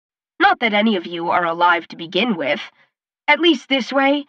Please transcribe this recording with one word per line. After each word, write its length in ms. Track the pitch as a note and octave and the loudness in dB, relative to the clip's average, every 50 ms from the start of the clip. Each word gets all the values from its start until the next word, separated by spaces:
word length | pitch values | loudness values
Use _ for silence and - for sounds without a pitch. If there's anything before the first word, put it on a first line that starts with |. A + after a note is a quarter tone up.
| _ _ _ _ _ _ _ - | _ _ _ _ _ _ _ 0
Not 200 | - G4+ F#4+ - | 2 2 2 2
that 140 | B3 A3+ G#3 | 0 0 2
any 220 | G#3 G#3+ A3+ G#3+ | 2 2 2 0
of 100 | F3+ E3+ | 0 -4
you 240 | E3+ E3+ E3 E3+ E3+ | -6 -8 -6 -4 -2
are 160 | - F3 F3 | -2 0 0
alive 420 | E3 E3+ E3+ F3 F3 E3+ E3+ E3 - | -2 -2 0 2 2 2 0 -2 -6
to 60 | - | -12
begin 400 | E3 E3+ E3 F3+ F3+ A3+ B3 G3+ | -14 -12 -6 -2 -2 0 0 -2
with. 260 | D#3+ C#3+ C3 D#3 G#3+ - - - _ _ _ _ _ _ _ _ _ _ | -2 -2 -2 -4 -4 -6 -10 -20 _ _ _ _ _ _ _ _ _ _
At 120 | - D4 D4 | 0 0 2
least 300 | D#4+ F4 D4+ A#3 - - | 4 2 2 0 0 -2
this 220 | C4+ C4+ G#3+ - | -2 -2 -2 -2
way, 340 | C4 C#4 C4+ C#4 C#4+ D4 C#4+ | -2 0 2 2 2 0 -2